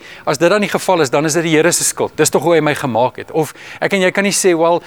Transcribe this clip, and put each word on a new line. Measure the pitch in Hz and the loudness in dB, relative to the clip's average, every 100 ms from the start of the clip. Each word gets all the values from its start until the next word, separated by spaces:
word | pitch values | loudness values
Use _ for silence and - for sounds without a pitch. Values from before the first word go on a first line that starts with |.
| - - - | -4 -12 -6
as | 147 | 0
dit | 170 | 2
dan | 208 | 2
die | 196 | 0
geval | 170 - 180 | -2 0 0
is, | 143 | 2
dan | 143 160 | 0 0
is | |
dit | 156 | 0
die | 165 156 | 2 2
Here | 165 | 2
se | 160 | 0
skuld. | 156 - 113 - | -2 -4 -4 -2
Dis | 151 | 0
tog | 190 | 0
hoe | 147 165 | 2 2
hy | |
my | 151 143 | 2 -2
gemaak | 139 110 123 - | -2 0 -2 -4
het." | 113 | -8
Of | 160 151 - - - | -4 -4 -8 -18 -8
ek | 165 | -4
en | 196 | 0
jy | 185 | 0
kan | 185 | 0
nie | 196 | -2
sê, | 175 190 165 | 0 2 2
"Wel, | 165 170 | 2 0